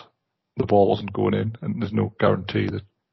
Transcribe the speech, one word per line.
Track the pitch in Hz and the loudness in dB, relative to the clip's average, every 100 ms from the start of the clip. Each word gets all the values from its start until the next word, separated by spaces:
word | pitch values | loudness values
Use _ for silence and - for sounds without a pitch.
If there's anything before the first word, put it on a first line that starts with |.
| - _ _ _ _ - | -20 _ _ _ _ -4
the | 107 | 2
ball | 104 98 | 4 4
wasn't | 101 101 | 2 -4
going | 104 104 | -2 0
in, | 101 107 113 | 0 -2 -6
and | - 117 | -6 -4
there's | 104 | -2
no | 107 104 - | -2 -2 0
guarantee | 104 101 95 107 98 | 0 0 -2 -2 -2
that | 98 - _ _ | -4 -10 _ _